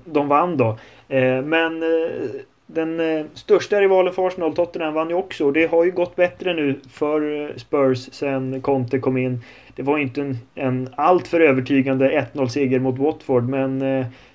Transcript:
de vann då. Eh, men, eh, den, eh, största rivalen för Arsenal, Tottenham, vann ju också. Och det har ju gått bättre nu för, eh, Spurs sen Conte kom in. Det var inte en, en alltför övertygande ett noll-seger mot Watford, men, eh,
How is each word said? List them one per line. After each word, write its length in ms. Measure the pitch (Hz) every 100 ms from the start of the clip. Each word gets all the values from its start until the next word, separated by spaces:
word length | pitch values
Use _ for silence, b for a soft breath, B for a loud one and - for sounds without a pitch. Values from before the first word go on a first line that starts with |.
de 240 | 170 147 143
vann 280 | 143 180 143
då. 220 | 113 110 b b b
Eh, 340 | 135 127 131
men, 400 | 147 160 165 165
eh, 480 | 165 165 165 - 123 131 - _ -
den, 340 | 160 160 165 160 156
eh, 60 | 156
största 460 | - - 190 - 208
rivalen 320 | 196 185 185
för 120 | 185 180
Arsenal, 280 | 180 160
Tottenham, 400 | 160 170 175 156
vann 140 | 156 160
ju 60 |
också. 300 | 175 190 -
Och 80 | 143
det 140 | 151 165
har 180 | 170
ju 60 | 175
gått 260 | 180 175 -
bättre 380 | 180 - 180
nu 260 | 165 143 139 -
för, 520 | - 151 151 151 147 147
eh, 60 | 120
Spurs 520 | - 147 135 127 -
sen 480 | - 143 135 131 131
Conte 360 | 139 135 120 131
kom 180 | 135 131
in. 240 | 127 123 b b b -
Det 60 |
var 160 | 135 151
inte 220 | 131 143
en, 180 | 139 123 -
en 340 | - 131 127 127 -
alltför 440 | 160 180 - 170
övertygande 720 | 156 131 123 139 135 131 135
ett 240 | 151 123
noll-seger 440 | 147 127 143 131 127
mot 180 | 131 123
Watford, 500 | 147 156 - 123 123
men, 340 | 135 135 135
eh, 240 | 135 131 120 b b